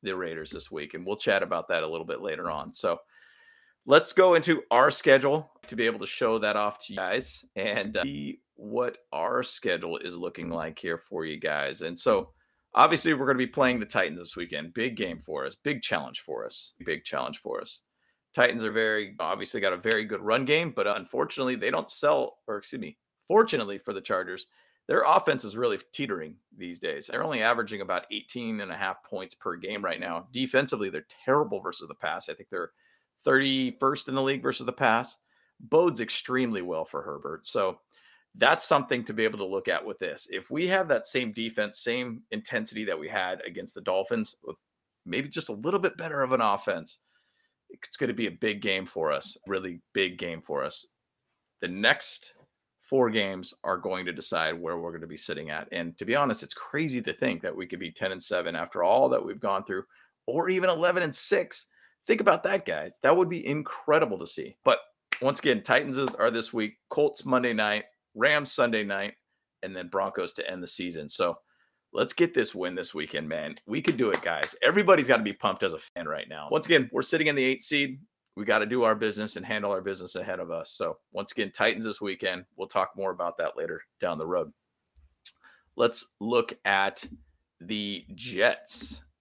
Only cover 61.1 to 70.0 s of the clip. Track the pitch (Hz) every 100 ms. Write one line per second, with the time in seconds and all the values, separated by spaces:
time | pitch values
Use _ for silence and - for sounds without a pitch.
61.1 | 135 - 196 - - - _ _ _ -
62.1 | 220 208 170 180 202 - 78 80 - 135
63.1 | 175 170 170 - 151 135 - - 151 127
64.1 | 92 82 - - - 135 117 - _ -
65.1 | - 131 - 147 110 - 123 139 131 135
66.1 | - 113 113 113 120 107 - - - 147
67.1 | - 135 127 123 110 107 104 - _ _
68.1 | 107 135 151 139 - 120 110 101 98 104
69.1 | - _ _ _ - 95 95 87 95